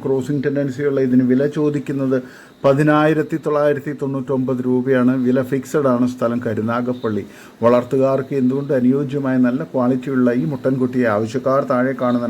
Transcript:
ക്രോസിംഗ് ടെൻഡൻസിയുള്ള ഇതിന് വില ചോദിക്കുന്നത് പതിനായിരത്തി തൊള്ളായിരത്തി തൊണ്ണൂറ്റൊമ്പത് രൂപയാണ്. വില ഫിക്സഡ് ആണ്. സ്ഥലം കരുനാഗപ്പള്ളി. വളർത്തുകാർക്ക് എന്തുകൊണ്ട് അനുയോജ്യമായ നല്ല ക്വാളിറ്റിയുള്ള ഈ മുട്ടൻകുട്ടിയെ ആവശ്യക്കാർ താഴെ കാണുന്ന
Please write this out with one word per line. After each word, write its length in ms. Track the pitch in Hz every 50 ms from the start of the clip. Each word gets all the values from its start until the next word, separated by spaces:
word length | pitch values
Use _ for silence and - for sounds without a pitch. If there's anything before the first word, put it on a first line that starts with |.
| -
ക്രോസിംഗ് 380 | 135 135 135 127 135 147 139 131
ടെൻഡൻസിയുള്ള 560 | 147 139 143 139 139 123 131 143 143 139 135 135 127
ഇതിന് 180 | 127 127 127 123
വില 160 | 127 127 143 147 147 160
ചോദിക്കുന്നത് 600 | 151 147 147 143 127 - 139 135 135 131 131 127 127 - - - - - - - -
പതിനായിരത്തി 720 | 139 139 139 156 151 151 151 151 156 160 151 147 147 160 151 -
തൊള്ളായിരത്തി 480 | 156 151 147 147 147 147 139 131 151 139 127
തൊണ്ണൂറ്റൊമ്പത് 600 | 147 135 135 135 127 131 139 131 131 123 127 123 127 127
രൂപയാണ്. 440 | 127 127 123 135 135 127 123 127 131 131 123 123
വില 140 | 123 135 127 127
ഫിക്സഡ് 400 | 139 135 131 - - 156 139 131 123
ആണ്. 120 | 120 127 123 123
സ്ഥലം 260 | - 127 117 120 120 120 120
കരുനാഗപ്പള്ളി. 800 | 107 107 107 113 117 123 123 123 123 123 - 113 104 101 90 - - - - - - - 113
വളർത്തുകാർക്ക് 720 | 117 120 123 120 - 143 135 131 135 135 139 135 - 147 139
എന്തുകൊണ്ട് 320 | 127 127 131 139 143 139 147 127
അനുയോജ്യമായ 560 | 123 123 135 143 147 131 139 143 135 131 131 127 127 120
നല്ല 160 | 123 135 160 - -
ക്വാളിറ്റിയുള്ള 560 | 131 123 123 135 127 127 147 135 127 123 123 120 123
ഈ 40 | 156 160
മുട്ടൻകുട്ടിയെ 560 | 143 127 - 135 135 127 127 123 127 127 123 113 104 104
ആവശ്യക്കാർ 440 | 110 107 120 131 127 135 131 139 135 131
താഴെ 240 | 135 123 127 135 135 127
കാണുന്ന 260 | 127 123 120 120 120 113